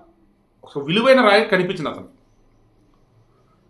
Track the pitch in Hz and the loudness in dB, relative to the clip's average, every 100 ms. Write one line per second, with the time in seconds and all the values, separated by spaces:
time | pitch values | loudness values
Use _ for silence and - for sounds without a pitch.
0 | - _ _ _ _ _ - 143 139 196 | -20 _ _ _ _ _ -16 -12 -4 -2
1 | 262 254 214 202 214 185 180 185 131 107 | 2 4 4 2 2 -2 -2 -6 -8 -10
2 | 95 _ _ _ _ _ _ _ _ _ | -18 _ _ _ _ _ _ _ _ _
3 | _ _ _ _ _ _ _ | _ _ _ _ _ _ _